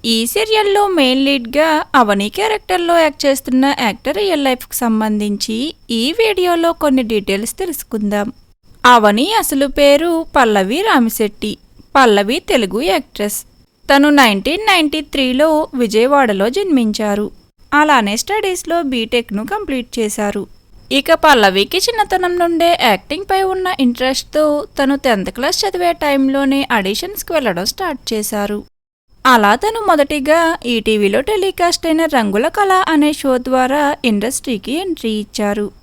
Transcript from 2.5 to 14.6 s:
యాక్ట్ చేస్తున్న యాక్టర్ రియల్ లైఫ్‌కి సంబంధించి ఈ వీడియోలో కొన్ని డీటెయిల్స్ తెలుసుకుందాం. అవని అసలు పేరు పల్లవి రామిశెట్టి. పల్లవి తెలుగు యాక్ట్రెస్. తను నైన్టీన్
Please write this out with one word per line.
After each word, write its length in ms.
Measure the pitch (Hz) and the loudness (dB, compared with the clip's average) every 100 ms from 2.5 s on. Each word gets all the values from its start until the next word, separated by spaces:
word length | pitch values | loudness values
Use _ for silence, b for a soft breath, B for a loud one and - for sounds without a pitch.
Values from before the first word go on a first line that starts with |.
| 427 - 370 339 339 | -2 -2 -2 2 2
యాక్ట్ 260 | 320 285 | 2 0
చేస్తున్న 420 | 277 269 - 254 277 - | -2 -2 0 0 0 0
యాక్టర్ 380 | 220 - 254 359 | -4 -4 -6 -4
రియల్ 280 | 403 311 269 | -2 0 0
లైఫ్‌కి 320 | 254 - - | -2 -6 -4
సంబంధించి 800 | 240 220 214 214 208 202 - 220 294 - - | -2 0 -2 -2 -4 -4 -6 -6 -6 -10 -6
ఈ 100 | 226 247 | -2 -2
వీడియోలో 600 | 330 440 381 359 339 330 | 0 0 0 0 2 0
కొన్ని 300 | 330 302 262 | 0 0 0
డీటెయిల్స్ 500 | 226 214 196 196 226 - | 0 -4 -2 -4 -6 -8
తెలుసుకుందాం. 720 | 370 294 - 220 208 208 202 - _ _ _ - | -8 -8 -8 -6 -2 -2 -4 -10 _ _ _ 0
అవని 440 | 240 247 214 208 320 | 4 6 6 2 0
అసలు 340 | 440 - 277 277 | 0 0 -2 -2
పేరు 400 | 285 285 285 339 330 320 | 4 4 4 2 -2 0
పల్లవి 480 | 294 240 208 190 277 | 2 2 2 0 -2
రామిశెట్టి. 680 | 440 311 226 - 208 - 214 - _ _ - | 2 2 2 0 -4 -4 -8 -8 _ _ -2
పల్లవి 440 | 285 254 202 202 285 - | 4 4 4 2 -4 -2
తెలుగు 340 | 302 202 196 330 | -2 0 -2 -2
యాక్ట్రెస్. 540 | 359 - - 208 - - _ _ _ - | -2 -4 -8 -6 -6 -14 _ _ _ 2
తను 200 | 277 294 | 4 6
నైన్టీన్ 540 | 294 247 196 262 349 | 6 4 2 -2 -2